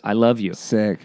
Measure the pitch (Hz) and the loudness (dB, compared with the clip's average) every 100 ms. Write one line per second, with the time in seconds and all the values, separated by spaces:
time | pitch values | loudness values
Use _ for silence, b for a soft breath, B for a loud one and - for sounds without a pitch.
0 | - 107 117 117 98 - - 110 104 90 | -2 2 2 2 -4 -8 -4 0 0 -2